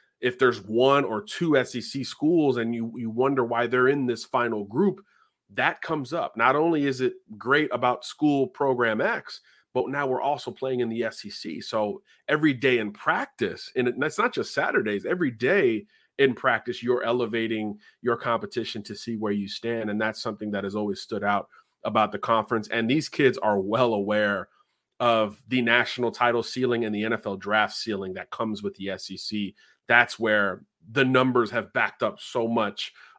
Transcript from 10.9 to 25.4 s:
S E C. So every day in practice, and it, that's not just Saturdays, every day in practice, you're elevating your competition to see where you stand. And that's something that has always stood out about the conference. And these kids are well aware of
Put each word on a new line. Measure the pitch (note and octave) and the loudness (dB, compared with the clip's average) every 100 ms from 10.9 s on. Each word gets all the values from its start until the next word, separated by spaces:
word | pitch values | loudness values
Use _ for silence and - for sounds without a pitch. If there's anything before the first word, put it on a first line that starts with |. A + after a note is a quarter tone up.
| A2+ | -2
S | A2+ - | -4 -6
E | G#2 | -12
C. | - - D#2 | -12 -10 -10
So | - A2+ G#2 G2+ _ _ - | -6 -2 -2 -4 _ _ -4
every | D3+ D3+ | 2 2
day | B2+ C3 B2 | 2 2 2
in | G#2 | 0
practice, | G#2 - F#3 C#4+ - G2+ - - | -4 -2 -2 -4 -4 -4 -4 -6
and | - B2 | -2 -2
it, | A#2+ | 0
that's | D3 F3 | -2 -2
not | A#3+ | -2
just | F#3 A2 | -2 -4
Saturdays, | - C#3 D3+ G#2+ G2+ | -2 -2 0 -2 -2
every | - F3+ D#3 | -2 -2 -2
day | A2 B2 G3 C3+ A2 - _ _ - | -2 0 2 2 0 -4 _ _ 0
in | C#3 | 0
practice, | A2+ C3 A2+ - A#2 | 2 0 0 -2 -4
you're | A#2+ B2 | 0 0
elevating | A#2 B2 A#2 A2+ A2+ A2 G#2+ G2+ _ _ | 0 0 0 -2 -2 -2 -4 -8 _ _
your | A#2 A#2 | -2 -2
competition | B2+ A#2 G#2 - A2 A2+ | 0 -2 -2 -6 -6 -8
to | G2+ | -12
see | G#2 - A2+ | -12 -8 -4
where | G#2+ | -2
you | G#2 G2 | -2 -4
stand. | - A2+ A#2 G#2+ | -6 -6 -4 -4
And | G#2 | -2
that's | A2 G#2+ | -2 -4
something | A#2 G#2 G#2+ | -8 -6 -6
that | G2+ | -4
has | G2 G#2 | -4 -4
always | G#2 F#2+ | -4 -6
stood | - G#2+ | -6 -4
out | G2+ G#2 - _ _ _ | 0 0 -2 _ _ _
about | - A2 G#2+ | -2 2 2
the | G#2 | 0
conference. | - A2+ G#2+ A2+ G#2+ | 0 0 2 -2 -2
And | A2+ A2+ | -2 0
these | D3 C#3+ | 0 0
kids | - C3+ A#2+ | 2 2 2
are | G#2+ G#2 | 0 0
well | F#2+ A2+ B2 | 2 2 2
aware | G#2+ G2 G#2+ G#2 G2 F2+ _ _ _ _ - | 2 0 0 2 0 -4 _ _ _ _ -2
of | A#2+ A2+ G#2+ G#2 | 2 2 2 -4